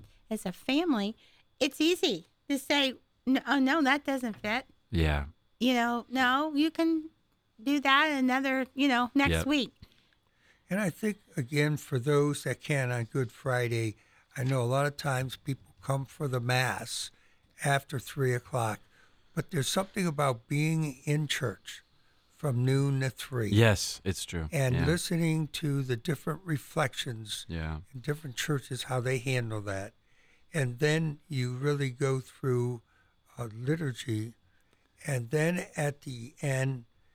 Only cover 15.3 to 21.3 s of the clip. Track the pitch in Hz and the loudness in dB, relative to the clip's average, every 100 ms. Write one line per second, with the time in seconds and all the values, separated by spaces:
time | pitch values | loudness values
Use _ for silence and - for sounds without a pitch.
15.3 | - - 135 - - - 139 131 - 147 | -6 -6 -8 -8 -10 -4 -4 -4 -6 -2
16.3 | 127 120 127 127 98 117 - - - _ | -2 2 2 2 -2 -6 -8 -8 -12 _
17.3 | _ _ - 147 139 - 139 - - 127 | _ _ -6 0 0 0 -8 -6 -2 0
18.3 | 123 - 127 113 104 - _ _ _ _ | 0 -2 -2 -2 -4 -10 _ _ _ _
19.3 | - - 160 131 190 196 - 175 147 143 | -8 -4 -4 -2 -2 -2 -2 -2 2 0
20.3 | 120 - 147 156 160 156 131 - 147 151 | 0 -2 0 2 0 -2 -4 -2 0 0